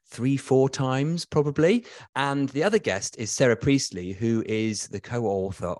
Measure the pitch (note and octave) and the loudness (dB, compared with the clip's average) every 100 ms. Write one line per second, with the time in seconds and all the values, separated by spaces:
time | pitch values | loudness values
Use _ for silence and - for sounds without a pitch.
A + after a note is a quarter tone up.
0 | _ - B2+ C3+ - C3 C3 - C3 C3 | _ -4 -2 -2 2 4 4 0 -2 0
1 | C#3+ E3+ - D#3+ D3 C#3+ D#3+ A#3 - - | -2 -4 -2 0 0 2 4 2 -2 -16
2 | - C3 C#3 C#3 C#3 C3+ F3 G#3+ - F#2+ | -10 -4 -2 0 -2 0 0 0 0 -2
3 | - - A2 - C3 A2+ C#3+ C#3 - F#2 | -4 -8 -4 2 4 4 4 2 0 -6
4 | F2+ F#2+ A2+ A2+ G#2 A2 A2 G#2 - G2+ | -8 -4 0 0 0 0 0 -2 -6 -10
5 | - A#2+ A2 G2 F#2+ F2+ F2 F2+ | -8 -4 -2 0 -2 -4 -6 -4